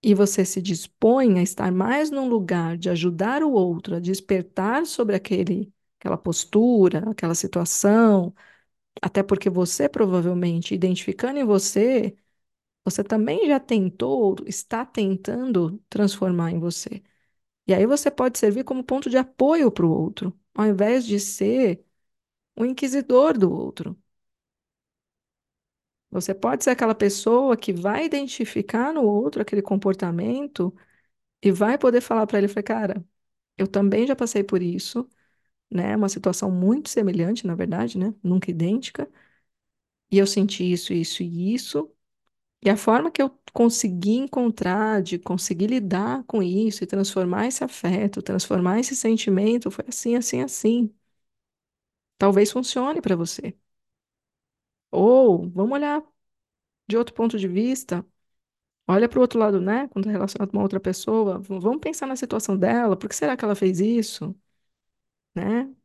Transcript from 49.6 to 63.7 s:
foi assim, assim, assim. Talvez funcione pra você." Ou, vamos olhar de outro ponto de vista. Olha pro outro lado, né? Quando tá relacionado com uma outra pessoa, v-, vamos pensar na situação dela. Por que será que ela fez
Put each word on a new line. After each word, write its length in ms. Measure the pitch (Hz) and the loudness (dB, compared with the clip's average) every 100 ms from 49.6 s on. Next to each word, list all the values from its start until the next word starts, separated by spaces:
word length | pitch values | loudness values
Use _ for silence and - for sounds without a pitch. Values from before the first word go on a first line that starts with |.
| 208 | -2
foi 140 | - - | -8 -10
assim, 280 | - 233 240 | -6 -2 -2
assim, 260 | 240 247 | -2 -4
assim. 520 | 262 - 214 233 220 _ _ _ _ _ _ _ _ _ _ _ _ _ | -6 -2 0 2 0 _ _ _ _ _ _ _ _ _ _ _ _ _
Talvez 320 | 196 196 202 | 4 6 4
funcione 480 | 247 254 254 262 320 | 2 -4 -2 -2 -2
pra 140 | 214 175 | -2 -2
você." 380 | 170 - 269 - _ _ _ _ _ _ _ _ _ _ _ _ _ | -2 -6 -10 -12 _ _ _ _ _ _ _ _ _ _ _ _ _
Ou, 580 | 180 202 254 254 175 175 | 2 6 8 6 4 0
vamos 220 | 180 208 | -2 -2
olhar 280 | 277 294 302 302 _ _ _ _ _ _ _ - | 0 -2 -2 -6 _ _ _ _ _ _ _ -4
de 80 | 220 | -2
outro 180 | 233 | -2
ponto 240 | - 226 226 | -2 -2 0
de 100 | 190 | -2
vista. 580 | 180 240 262 - 175 - _ _ _ _ _ _ _ - | 0 0 -2 -4 -8 -8 _ _ _ _ _ _ _ 0
Olha 200 | 190 233 | 2 4
pro 120 | 254 | 4
outro 160 | 247 233 | 2 4
lado, 220 | 214 196 | 2 2
né? 280 | 185 226 277 | 0 -2 -2
Quando 160 | 202 202 | -4 -2
tá 60 | |
relacionado 380 | 208 196 - 202 | -2 -4 -4 -4
com 80 | 202 | -2
uma 40 | |
outra 160 | 196 190 | -2 -2
pessoa, 580 | 196 190 - 220 208 180 | -4 -4 -2 0 0 -2
v-, 200 | 196 190 | -6 -4
vamos 200 | 190 285 | -2 -2
pensar 260 | 302 320 269 | -4 -6 -8
na 100 | 262 | -8
situação 400 | 240 220 - 190 | -4 -6 -2 0
dela. 380 | 190 233 233 190 | 2 2 2 0
Por 120 | 208 | -2
que 80 | - | -4
será 200 | 302 254 | -2 -2
que 80 | |
ela 100 | 214 202 | -2 0
fez 240 | 190 | 0